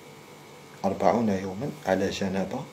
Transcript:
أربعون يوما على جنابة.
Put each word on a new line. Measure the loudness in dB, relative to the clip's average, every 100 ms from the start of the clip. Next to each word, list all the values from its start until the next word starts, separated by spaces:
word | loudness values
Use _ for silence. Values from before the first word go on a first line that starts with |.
| -20 -20 -20 -20 -20 -20 -20 -4 -2
أربعون | 4 6 6 4
يوما | 2 0 -4 -6 -4 0
على | 2 2
جنابة. | 0 0 0 -2 -4 -8